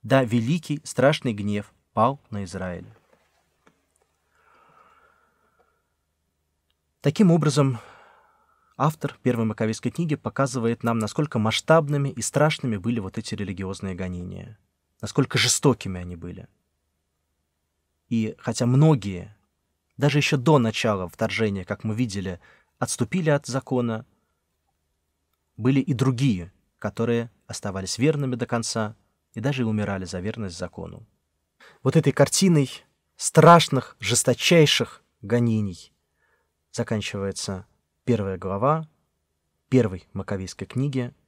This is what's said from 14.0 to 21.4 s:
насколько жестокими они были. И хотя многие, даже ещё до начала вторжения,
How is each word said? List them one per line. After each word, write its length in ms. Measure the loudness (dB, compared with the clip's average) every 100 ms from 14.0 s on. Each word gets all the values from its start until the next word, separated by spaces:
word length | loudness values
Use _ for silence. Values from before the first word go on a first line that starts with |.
| -8 -8 -10 -12 -16 -20 _ _ _ _
насколько 380 | -4 0 0 0
жестокими 600 | 0 2 2 2 -4 -8
они 160 | -10 -12
были. 320 | -12 -14 -18 _ _ _ _ _ _ _ _ _ _ _ _ _ _ _ _
И 260 | -2 -2 -4
хотя 280 | -6 -2 2
многие, 680 | 6 6 4 -2 -10 -14 _ _ _ _ _ _ -2
даже 220 | 0 2
ещё 180 | 0 0
до 220 | 4 4
начала 500 | 4 0 0 0 -4
вторжения, 560 | -4 -4 -2